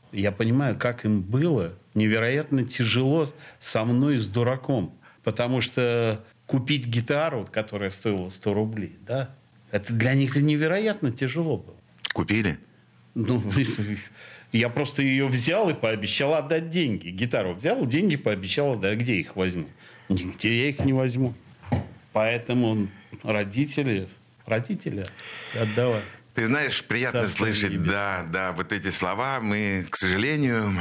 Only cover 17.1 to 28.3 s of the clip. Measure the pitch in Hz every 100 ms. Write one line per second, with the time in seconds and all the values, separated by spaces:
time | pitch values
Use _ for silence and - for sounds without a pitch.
17.1 | 92 120 123 92 90 147 262 135 143 202
18.1 | 143 113 98 95 - 143 113 95 107 123
19.1 | 98 80 98 92 87 73 - - - -
20.1 | 92 92 - 110 117 143 143 135 131 131
21.1 | 123 127 101 - - - - - - -
22.1 | 107 110 120 120 123 117 110 95 - -
23.1 | - - 107 101 110 147 147 135 98 90
24.1 | - _ _ - 110 123 98 165 104 92
25.1 | - - - - 120 110 110 123 107 104
26.1 | - - - 113 147 135 - - 113 127
27.1 | 120 104 87 107 104 98 - 82 101 101
28.1 | 92 82